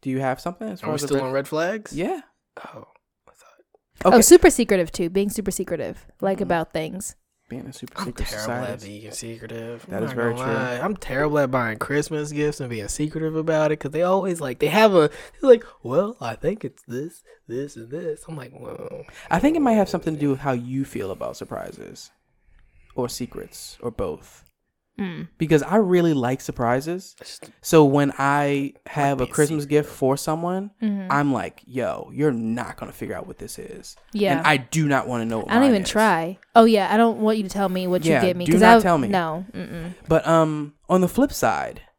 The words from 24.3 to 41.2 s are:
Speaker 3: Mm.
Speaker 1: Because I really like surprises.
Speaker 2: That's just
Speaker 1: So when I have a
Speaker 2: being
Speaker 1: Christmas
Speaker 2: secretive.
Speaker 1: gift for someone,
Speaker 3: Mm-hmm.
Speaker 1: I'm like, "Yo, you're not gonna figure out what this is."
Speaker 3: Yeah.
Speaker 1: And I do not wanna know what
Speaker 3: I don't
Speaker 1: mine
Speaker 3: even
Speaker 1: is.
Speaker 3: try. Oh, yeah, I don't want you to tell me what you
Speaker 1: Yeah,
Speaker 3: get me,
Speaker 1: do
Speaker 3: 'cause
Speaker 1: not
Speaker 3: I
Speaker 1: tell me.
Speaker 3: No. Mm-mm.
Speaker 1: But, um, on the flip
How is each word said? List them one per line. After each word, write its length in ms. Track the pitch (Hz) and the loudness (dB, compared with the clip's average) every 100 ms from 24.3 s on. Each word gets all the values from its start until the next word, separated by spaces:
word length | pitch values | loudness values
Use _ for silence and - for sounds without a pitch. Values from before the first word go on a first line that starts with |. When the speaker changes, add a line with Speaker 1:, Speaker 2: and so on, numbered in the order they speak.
| - _ _ _ _ _ - | -20 _ _ _ _ _ -8
Speaker 3:
Mm. 300 | 190 160 170 _ | -8 -8 -14 _
Speaker 1:
Because 240 | 160 156 | 2 2
I 140 | 139 202 | 4 2
really 360 | 190 180 170 | 4 4 4
like 300 | 147 120 131 | 2 0 -4
surprises. 720 | - - 117 123 151 175 - _ | -6 -2 0 0 -2 -8 -10 _
Speaker 2:
That's 200 | - - | -20 -18
just 120 | - _ | -20 _
Speaker 1:
So 240 | - 160 147 | 4 8 8
when 260 | 143 143 - | 6 0 0
I 560 | 139 143 143 143 139 - | 0 2 0 -2 -4 -10
have 340 | - - 139 135 | -10 -2 0 0
a 20 | |
Speaker 2:
being 80 | 127 | -2
Speaker 1:
Christmas 300 | - 147 156 | 2 2 0
Speaker 2:
secretive. 240 | 143 147 143 | 0 0 0
Speaker 1:
gift 100 | - | -2
for 180 | 131 139 | 0 0
someone, 540 | - 160 170 185 202 _ | -2 -4 -4 -6 -8 _
Speaker 3:
Mm-hmm. 240 | 220 202 185 | -4 -4 -2
Speaker 1:
I'm 220 | 139 143 | 0 0
like, 300 | 123 90 - | 0 -4 -10
"Yo, 460 | - 123 107 57 - | -12 -6 -4 -6 -10
you're 200 | - 151 | -2 0
not 440 | 117 110 117 123 - | 0 -4 -4 -6 -12
gonna 160 | 107 | -14
figure 220 | - - 92 | -12 -10 -10
out 100 | 92 | -12
what 120 | - | -16
this 200 | 101 - | -16 -14
is." 380 | - - - - _ | -14 -16 -20 -20 _
Speaker 3:
Yeah. 240 | 208 196 135 | -4 -2 2
Speaker 1:
And 100 | 151 | 2
I 120 | 147 | 2
do 280 | 123 160 147 | 0 -2 2
not 220 | 135 - | 0 0
wanna 160 | 123 | -4
know 140 | 113 113 | -2 -4
what 100 | - | 0
Speaker 3:
I 60 | |
don't 80 | 226 | 2
Speaker 1:
mine 80 | 269 | 4
Speaker 3:
even 120 | 214 | 2
Speaker 1:
is. 40 | 185 | 0
Speaker 3:
try. 500 | 214 220 170 165 190 _ | 2 2 2 -2 -10 _
Oh, 120 | 233 226 | 6 6
yeah, 260 | 214 185 | 6 2
I 60 | 214 | 4
don't 220 | 233 214 | 2 2
want 180 | 214 220 | 0 0
you 60 | |
to 40 | 190 | -2
tell 220 | 196 196 | -2 -2
me 160 | 185 180 | -2 -2
what 180 | 180 | 0
you 60 | 160 | 2
Speaker 1:
Yeah, 80 | 147 | 2
Speaker 3:
get 160 | 180 175 | 2 0
me, 80 | |
Speaker 1:
do 80 | 175 | 2
Speaker 3:
'cause 80 | 175 | 6
Speaker 1:
not 160 | 220 233 | 8 8
Speaker 3:
I 40 | |
Speaker 1:
tell 180 | 190 165 | 6 2
me. 100 | 117 | 2
Speaker 3:
No. 380 | 196 165 160 190 | 0 -2 -6 -10
Mm-mm. 400 | 185 180 170 165 180 - | -12 -12 -12 -12 -14 0
Speaker 1:
But, 200 | 160 147 | 2 4
um, 480 | 165 156 151 147 _ - | 4 4 0 -6 _ 0
on 100 | 180 | 2
the 80 | 180 | 2
flip 240 | - | 2